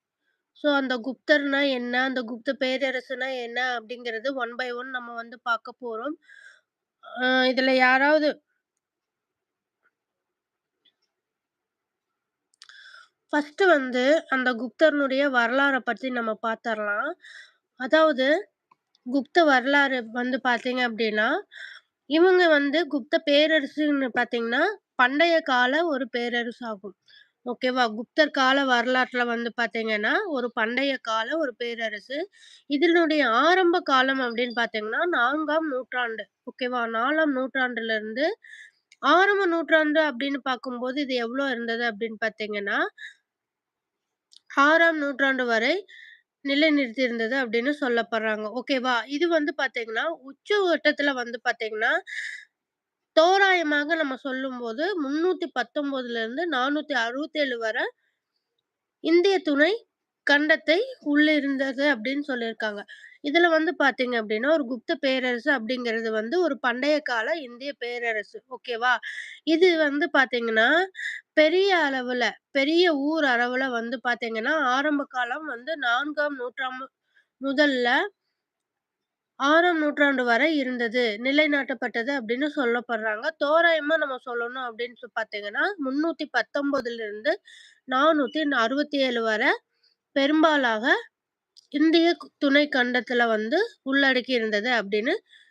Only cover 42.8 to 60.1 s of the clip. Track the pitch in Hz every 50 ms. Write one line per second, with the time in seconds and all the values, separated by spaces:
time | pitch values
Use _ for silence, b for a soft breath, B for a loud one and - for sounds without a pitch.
42.8 | 349 415 - B B B B B B _ _ _ _ _ _ _ _ _ _ _
43.8 | _ _ _ _ _ _ _ _ _ _ - - _ _ - 285 277 294 320 330
44.8 | 330 330 320 311 285 285 269 233 269 269 269 262 254 240 226 220 226 269 339 403
45.8 | - B B B B B B B B _ _ _ - 277 277 285 311 320 294 285
46.8 | 269 233 214 269 262 233 233 226 226 220 262 277 262 226 220 233 233 285 294 294
47.8 | 285 247 240 233 220 226 226 220 220 220 214 208 214 208 208 254 - - 277 254
48.8 | 240 262 247 233 220 262 285 285 349 339 339 311 294 330 - - 277 262 - 247
49.8 | 226 226 220 233 277 330 330 269 254 269 269 - _ - 415 415 381 349 320 -
50.8 | - 302 294 - 285 285 262 254 240 233 233 226 - 247 233 - 226 214 214 214
51.8 | 226 262 311 370 381 B B B B B B B B B B _ _ _ _ _
52.8 | _ _ _ _ _ _ _ 320 320 359 381 392 403 381 370 349 320 302 294 294
53.8 | 294 302 339 320 311 269 262 233 - 269 254 262 262 269 254 247 240 226 220 233
54.8 | 320 392 427 330 285 269 285 311 330 370 349 370 349 262 - 254 - - _ 302
55.8 | 294 277 277 262 247 240 233 233 226 220 247 294 359 339 285 247 254 277 294 302
56.8 | 294 302 277 247 226 233 247 277 302 - - 302 285 262 240 233 226 220 220 269
57.8 | 339 494 - _ _ _ _ _ _ _ _ _ _ _ _ _ _ _ _ _
58.8 | _ _ _ _ - 311 330 349 349 392 392 370 - 311 285 277 302 349 427 466
59.8 | - _ _ _ _ _